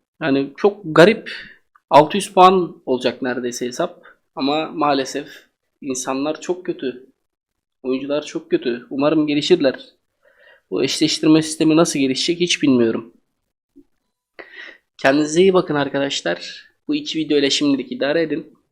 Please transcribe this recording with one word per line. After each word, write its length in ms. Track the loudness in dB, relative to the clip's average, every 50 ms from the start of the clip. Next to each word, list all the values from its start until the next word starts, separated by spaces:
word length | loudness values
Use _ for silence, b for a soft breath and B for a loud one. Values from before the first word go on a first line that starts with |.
| _ _ _ -8
Yani 320 | -4 -2 0 -2 -2 -4 -2
çok 240 | 0 0 0 0 -2 -6
garip. 460 | 2 6 6 6 6 6 2 -4 B B B B B B B _ _ _ _ _ 4
Altı 280 | 6 6 6 4 0
yüz 160 | -4 -6 0 4
puan 480 | 6 6 8 6 4 0 -2 -6 -10 _
olacak 360 | -4 -4 -2 -2 -4 -4 -4
neredeyse 440 | -6 -6 -4 -4 -6 -6 -6 -6 -8
hesap. 380 | -6 -6 -6 -6 -6 -8 -14 b b b b _ _ _
Ama 320 | -6 -4 -2 -2 -2 -4
maalesef 760 | -6 -4 -2 0 0 0 0 -2 -4 -6 -8 -10 -12 -16 -20 -20 _ _ _ _ _ _ _
insanlar 600 | -10 -8 -8 -6 -6 -6 -4 -4 -4 -4 -6 -6
çok 240 | -6 -8 -8 -6 -8
kötü. 400 | -10 -8 -8 -8 -8 -8 -10 -16 _ _ _ _ _ _ _ _ _ _ _ _ _ _ _ -6
Oyuncular 420 | -4 -4 -4 -4 -4 -6 -6 -6
çok 260 | -8 -10 -12 -4 -4
kötü. 360 | -4 -2 -2 -4 -6 -6 -8 -8
Umarım 380 | -4 -2 0 0 2 2 0
gelişirler. 520 | 0 0 0 2 2 2 2 2 0 -2 -4 -8 -20 _ _ _ _ _ b b b b b b b b b b _
Bu 140 | -4 -4 -2
eşleştirme 580 | -2 -2 0 -2 -2 0 0 2 4 4 4
sistemi 340 | 2 0 -2 0 2 4 4
nasıl 240 | 4 4 2 2 0
gelişecek 400 | -2 -2 -2 -2 -2 -4 -2 -2
hiç 240 | -2 -2 0 0 2
bilmiyorum. 500 | 2 4 4 2 2 0 -4 -8 -12 -18 _ _ _ _ _ _ _ _ _ _ _ _ -20 -20 _ _ _ _ _ _ _ _ _ _ B B B B B B B B B B _ _
Kendinize 440 | 0 2 2 2 2 0 0 2 4
iyi 120 | 4 6 4
bakın 220 | 4 2 0 -2
arkadaşlar. 880 | -2 -2 -2 -2 -4 -4 -4 -4 -4 -4 -4 -6 -6 -8 -14 -16 -18 -20 _ _ _ _
Bu 80 | -4 -4
iki 240 | -4 -4 -6 -6 -4
video 180 | -2 0 2
ile 120 | 2 2 0
şimdilik 420 | 0 0 0 0 0 -2 -4 -6
idare 300 | -6 -4 -2 -2 0 0
edin. 360 | -2 -2 -4 -6 -8 -12 _ _ _ _